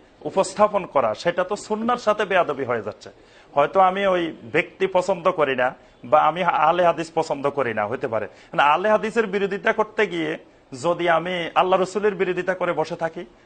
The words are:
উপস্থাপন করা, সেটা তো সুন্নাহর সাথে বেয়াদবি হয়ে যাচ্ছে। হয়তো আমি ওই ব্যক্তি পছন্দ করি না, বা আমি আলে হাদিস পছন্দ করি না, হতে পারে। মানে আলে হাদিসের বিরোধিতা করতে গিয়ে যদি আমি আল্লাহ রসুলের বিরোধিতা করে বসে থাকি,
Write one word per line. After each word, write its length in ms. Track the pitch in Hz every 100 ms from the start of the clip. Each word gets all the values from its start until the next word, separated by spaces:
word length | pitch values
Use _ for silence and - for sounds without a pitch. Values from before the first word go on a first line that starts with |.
| - _
উপস্থাপন 680 | 151 185 185 - 208 196 175
করা, 280 | 143 117
সেটা 300 | 107 170 175
তো 120 | 180 208
সুন্নাহর 420 | - 214 233 240
সাথে 260 | 226 208
বেয়াদবি 400 | 208 190 151 135
হয়ে 180 | 123 120
যাচ্ছে। 280 | 104 95 98 - - - -
হয়তো 260 | 143 151 190
আমি 260 | 190 190 202
ওই 300 | 180 170 - 117
ব্যক্তি 340 | 147 175 - 190
পছন্দ 440 | 180 180 180 175
করি 260 | 180 143 127
না, 180 | 127 - - _
বা 160 | 123 151
আমি 240 | 151 165
আলে 420 | 180 135 156 175 170
হাদিস 260 | 156 160
পছন্দ 360 | - 156 143 139
করি 240 | 143 123
না, 120 | 110 104
হতে 220 | 120 135
পারে। 180 | 113 101
মানে 360 | - - 165
আলে 280 | 143 156 202
হাদিসের 360 | 214 214 226 220
বিরোধিতা 460 | 196 196 196 220
করতে 340 | 220 214 - 208
গিয়ে 320 | 170 156 160 - _ _ 131
যদি 260 | 151 170 170
আমি 420 | 165 170 185 160
আল্লাহ 260 | - 180 185
রসুলের 340 | 180 214 208
বিরোধিতা 400 | 185 185 175 180
করে 180 | 180 175
বসে 240 | 156 160 170
থাকি, 280 | 165 170 175 _